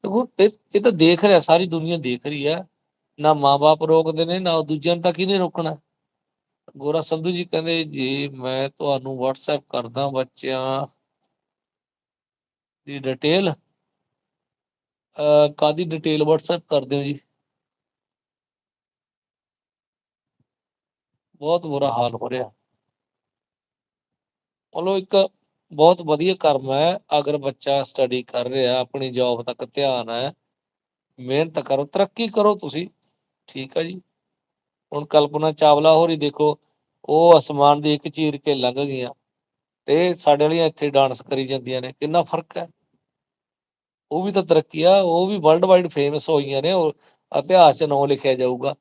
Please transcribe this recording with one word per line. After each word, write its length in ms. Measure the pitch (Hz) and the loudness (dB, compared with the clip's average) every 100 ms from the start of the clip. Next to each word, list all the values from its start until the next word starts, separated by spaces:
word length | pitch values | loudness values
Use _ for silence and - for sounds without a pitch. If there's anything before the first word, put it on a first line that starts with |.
ਦੇਖੋ, 240 | 202 214 247 - | -2 -4 -4 0
ਇਹ, 100 | 202 - _ 202 | 0 0 _ 0
ਇਹ 60 | |
ਤਾਂ 100 | 226 | 0
ਦੇਖ 320 | 180 160 170 202 | 4 2 4 4
ਰਿਹਾ, 140 | 180 | 4
ਸਾਰੀ 280 | 151 165 185 | 6 2 2
ਦੁਨੀਆ 300 | 165 160 170 | -4 -4 -6
ਦੇਖ 280 | 127 120 147 | -4 -6 -6
ਰਹੀ 220 | 147 143 | -6 -4
ਹੈ। 80 | 165 185 _ _ _ _ - | -4 -8 _ _ _ _ -2
ਨਾ 140 | 151 | 2
ਮਾਂ-ਬਾਪ 500 | 156 139 139 151 156 | 4 2 4 4 2
ਰੋਕਦੇ 420 | 160 160 160 156 165 | 2 2 2 -2 -2
ਨੇ, 140 | 185 | -2
ਨਾ 140 | 185 | -2
ਉਹ 100 | 165 | -2
ਦੂਜਿਆਂ 320 | 156 156 170 175 | -2 -4 -2 -2
ਨੂੰ, 80 | |
ਤਾਂ 100 | 180 | -2
ਕਿਹਨੇ 240 | 170 185 196 | -2 -2 -2
ਰੋਕਣਾ? 380 | 175 175 160 156 _ _ _ _ _ _ _ _ - 143 | -2 -4 -8 -8 _ _ _ _ _ _ _ _ -20 -10
ਗੋਰਾ 240 | 143 160 | -4 -4
ਸੰਧੂ 300 | 151 160 165 | -4 -4 -4
ਜੀ 140 | 180 175 | -6 -4
ਕਹਿੰਦੇ, 380 | 160 160 165 156 | -6 -2 -4 -4
"ਜੀ, 420 | 143 131 139 143 | -6 -4 -4 -6
ਮੈਂ 400 | 131 127 131 139 | -8 -6 -4 -6
ਤੁਹਾਨੂੰ 460 | _ 147 135 131 131 | _ -4 -2 -4 -4
WhatsApp 440 | 131 131 - 147 _ | -4 -4 -6 -6 _
ਕਰਦਾ 380 | 127 120 120 139 | -8 -8 -6 -4
ਬੱਚਿਆਂ 760 | 131 131 - 131 131 131 135 143 _ _ _ _ _ _ _ _ _ _ _ _ _ _ _ _ _ _ _ 143 | -4 -6 -8 -8 -6 -4 -6 -8 _ _ _ _ _ _ _ _ _ _ _ _ _ _ _ _ _ _ _ -16
ਦੀ 120 | 143 | -10
ਡਿਟੇਲ।" 540 | 131 131 147 175 185 147 _ _ _ _ _ _ _ _ _ _ _ _ _ _ _ - | -8 -4 0 0 0 -4 _ _ _ _ _ _ _ _ _ _ _ _ _ _ _ -6
ਅਹ, 360 | 147 151 147 147 | 2 4 4 2
ਕਾਹਦੀ 260 | 151 151 175 | -2 0 -6
ਡਿਟੇਲ 380 | 160 160 151 | -4 -4 -2
WhatsApp 380 | 151 160 - 175 _ | 0 0 -2 -8 _
ਕਰਦੇ 280 | 143 127 143 | -4 -2 -6
ਹੋ 60 | |
ਜੀ? 160 | 143 143 _ _ _ _ _ _ _ _ _ _ _ _ _ _ _ _ _ _ _ _ _ _ _ _ _ _ _ _ _ _ _ _ _ _ _ _ _ _ _ _ _ _ | -4 -8 _ _ _ _ _ _ _ _ _ _ _ _ _ _ _ _ _ _ _ _ _ _ _ _ _ _ _ _ _ _ _ _ _ _ _ _ _ _ _ _ _ _
ਬਹੁਤ 240 | 147 170 165 | -2 -2 -2
ਬੁਰਾ 240 | 139 139 | -2 -2
ਹਾਲ 240 | 120 120 117 | -2 -4 -4
ਹੋ 140 | 120 | -8
ਰਿਹਾ। 220 | 127 113 _ _ _ _ _ _ _ _ _ _ _ _ _ _ _ _ _ _ _ _ _ _ 165 | -8 -8 _ _ _ _ _ _ _ _ _ _ _ _ _ _ _ _ _ _ _ _ _ _ -8
ਚਲੋ, 220 | 180 196 | -4 -4
ਇੱਕ 180 | 190 196 190 _ _ _ _ | 0 0 0 _ _ _ _
ਬਹੁਤ 300 | 147 160 180 | 4 4 4
ਵਧੀਆ 320 | 160 147 175 190 | -2 -2 0 0
ਕਰਮ 360 | 156 139 131 | 0 0 -2
ਹੈ। 260 | 135 165 196 _ 151 | 0 0 -2 _ -2
ਅਗਰ 180 | 143 147 | -2 -4
ਬੱਚਾ 440 | 135 127 - 139 | -6 -8 -4 -2
ਸਟੱਡੀ 380 | 127 - 127 127 | -4 -4 -2 -2
ਕਰ 240 | 123 123 120 | -6 -6 -4
ਰਿਹਾ, 300 | 135 123 127 | -2 0 0
ਆਪਣੀ 300 | 123 143 131 | -4 -8 -6
ਜੌਬ 300 | 123 123 120 | -2 -2 -2
ਤੱਕ 220 | 120 120 123 | -6 -10 -10
ਧਿਆਨ 440 | - 139 123 113 | -4 -2 -2 -6
ਹੈ, 220 | 117 135 - _ _ _ _ _ _ _ - | -6 -8 -10 _ _ _ _ _ _ _ -18
ਮਿਹਨਤ 400 | 127 135 165 156 | -4 -2 -2 -4
ਕਰੋ, 260 | 135 139 143 | -2 -2 -2
ਤਰੱਕੀ 400 | 190 196 - 233 | -2 -2 -2 -4
ਕਰੋ 260 | 214 208 208 | 0 0 0
ਤੁਸੀਂ, 320 | 151 143 180 _ _ _ _ _ - | -6 -10 -10 _ _ _ _ _ -18
ਠੀਕ 280 | 135 131 170 | -14 -8 -6
ਆ 60 | |
ਜੀ। 120 | 165 185 _ _ _ _ _ _ _ _ _ | -6 -10 _ _ _ _ _ _ _ _ _
ਹੁਣ 140 | 147 151 | -10 0
ਕਲਪਨਾ 460 | 151 147 151 156 | 2 2 -2 -4
ਚਾਵਲਾ 400 | 151 156 147 156 | 2 4 6 6
ਹੋਰੀ 220 | 160 170 160 | 4 4 0
ਦੇਖੋ, 400 | 147 - 151 147 _ _ _ _ - | -4 0 -2 -2 _ _ _ _ -2
ਉਹ 280 | 151 170 165 | 4 8 8
ਅਸਮਾਨ 440 | - 143 143 147 | 6 4 4 4
ਦੀ 120 | 151 | 2
ਇੱਕ 140 | 147 156 | -2 -4
ਚੀਰ 280 | 151 151 139 | -4 -4 -2
ਕੇ 180 | - 139 | -4 -2
ਲੰਘ 200 | 123 127 | -2 -2
ਗਈਆਂ 340 | 143 131 123 135 _ _ _ _ _ _ - | -6 -6 -8 -12 _ _ _ _ _ _ 0
ਤੇ 260 | 147 180 175 | 2 2 0
ਸਾਡੇ 260 | 151 143 151 | 2 2 2
ਵਾਲੀਆਂ 200 | 165 160 | 2 -2
ਇੱਥੇ 240 | - 147 | -2 0
ਡਾਂਸ 320 | 139 135 123 | 2 2 -2
ਕਰੀ 240 | - 135 131 | -6 -6 -4
ਜਾਂਦੀਆਂ 340 | 135 123 127 | -6 -6 -8
ਨੇ, 100 | 127 | -8
ਕਿੰਨਾ 280 | - 147 170 | -8 -2 -2
ਫਰਕ 340 | 165 165 160 175 | -2 -8 -8 -12
ਹੈ। 100 | 170 _ _ _ _ _ _ _ _ _ _ _ _ _ _ | -12 _ _ _ _ _ _ _ _ _ _ _ _ _ _
ਉਹ 120 | 156 | -4
ਵੀ 80 | 190 | -2
ਤਾਂ 120 | 196 | -2
ਤਰੱਕੀ 400 | 160 156 - 156 | 2 2 2 0
ਆ, 120 | 170 196 | 4 4
ਉਹ 300 | 180 165 185 | 4 0 0
ਵੀ 100 | 202 | 0
ਵਰਲਡ 280 | 151 160 185 | 2 4 6
ਵਾਈਡ 220 | 180 175 | 4 4
ਫੇਮਸ 420 | 147 143 147 - | -2 -2 -4 -2
ਹੋਈਆਂ 320 | 151 139 139 | -2 -2 -4
ਨੇ, 100 | 156 | -2
ਉਹ 220 | 190 156 - _ _ _ | 0 -2 -4 _ _ _
ਇਤਿਹਾਸ 460 | 160 - 185 160 127 | -6 2 6 6 6
'ਚ 60 | |
ਨਾਂ 240 | 156 139 139 | -2 0 0
ਲਿਖਿਆ 260 | 139 143 | 0 0
ਜਾਊਗਾ। 420 | 127 127 127 135 - | 0 -2 -2 -6 -8